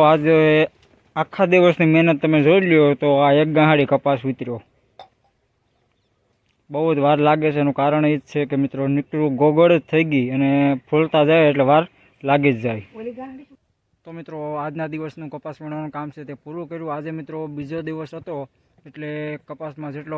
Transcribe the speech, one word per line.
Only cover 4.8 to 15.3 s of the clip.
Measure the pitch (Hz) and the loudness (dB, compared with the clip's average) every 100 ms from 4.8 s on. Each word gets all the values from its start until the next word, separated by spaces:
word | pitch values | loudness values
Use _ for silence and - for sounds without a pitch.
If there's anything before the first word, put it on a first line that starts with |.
| _ - - _ _ _ _ _ _ _ _ _ _ _ _ _ _ _ _ | _ -20 -20 _ _ _ _ _ _ _ _ _ _ _ _ _ _ _ _
બહુ | 143 165 | -4 -2
જ | 147 143 | 0 2
વાર | 147 147 | 2 2
લાગે | 156 156 | 2 0
છે. | 147 | 0
એનું | 143 139 | -2 0
કારણ | 139 151 | 0 2
એ | 151 147 | 0 0
જ | - | -4
છે | 147 139 | -6 -2
કે | 139 | -2
મિત્રો | 139 135 139 | -2 -2 -2
નીકળું | 139 143 156 151 127 | -2 -4 -4 -2 2
ગોગળ | 151 151 170 170 | 2 4 4 4
જ | - | 0
થઈ | 156 160 | -2 0
ગઈ | 143 123 | 0 -2
અને | 131 139 139 143 131 - | 0 0 2 0 -2 -2
ફૂલતા | 151 160 160 147 | -2 0 2 4
જાય | 165 151 | 4 4
એટલે | 143 131 | 2 2
વાર | 151 175 _ _ _ | 2 0 _ _ _
લાગી | 139 143 143 | -2 2 2
જ | 117 | 0
જાય. | 117 110 - 220 233 233 262 262 294 277 _ _ _ _ | -4 -6 -10 -14 -14 -14 -16 -18 -20 _ _ _ _ _
તો | - | -18
મિત્રો | 165 156 156 151 151 | -18 -14 -12 -8 -8
આજના | 151 151 160 | -8 -8 -8
દિવસનું | 156 156 165 156 | -8 -10 -12 -14